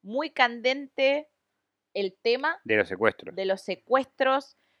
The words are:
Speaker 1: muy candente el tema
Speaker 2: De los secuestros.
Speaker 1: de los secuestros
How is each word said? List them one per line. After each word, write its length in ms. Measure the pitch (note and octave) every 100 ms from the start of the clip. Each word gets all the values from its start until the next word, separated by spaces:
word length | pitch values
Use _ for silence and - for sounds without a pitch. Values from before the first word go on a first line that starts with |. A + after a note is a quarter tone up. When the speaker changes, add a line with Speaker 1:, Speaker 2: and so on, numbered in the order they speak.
Speaker 1:
muy 280 | F#3+ B3 D#4
candente 1000 | - B3 A#3+ A#3 C4+ C#4 - C4+ C#4+ D4 _ _ _ _ _ _
el 180 | G3+ F#3+
tema 480 | _ A#3 B3 D4 E4+
Speaker 2:
De 120 | - -
los 120 | -
secuestros. 460 | F#2 G#2+ - -
Speaker 1:
de 100 | F3 F#3+
los 140 | -
secuestros 960 | - F3+ _ B3+ C4 _ C4 C4+ C#4 _ _ _